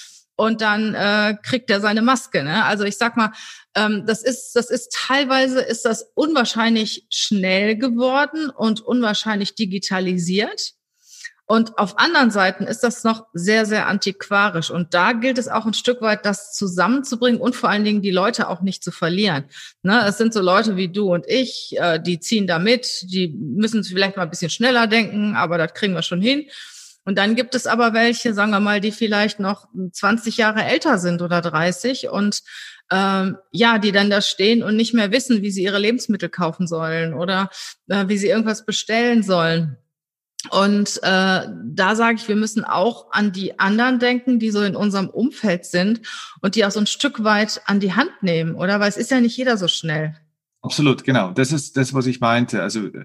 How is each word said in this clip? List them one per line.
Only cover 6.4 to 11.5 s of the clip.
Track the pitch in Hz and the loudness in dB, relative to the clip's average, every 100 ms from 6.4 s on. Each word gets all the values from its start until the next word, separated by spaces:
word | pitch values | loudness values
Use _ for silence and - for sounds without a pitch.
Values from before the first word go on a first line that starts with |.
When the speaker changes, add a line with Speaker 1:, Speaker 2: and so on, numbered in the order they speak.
| 233 226 226 226 214 - - | 0 0 2 2 -2 -8 -8
Speaker 1:
schnell | - - 202 185 190 208 220 | -6 -2 0 0 2 0 0
geworden | 262 233 254 269 294 311 302 | -2 0 0 2 0 -2 -6
und | - 220 214 | -2 -2 -2
unwahrscheinlich | - 247 220 202 220 202 196 - | -2 0 0 0 -2 -2 -4 -4
digitalisiert. | 196 196 - 190 185 180 170 190 269 427 - - _ _ _ - - - - | -4 -4 -4 -2 0 -2 0 -2 -2 -6 -10 -12 _ _ _ -20 -20 -10 0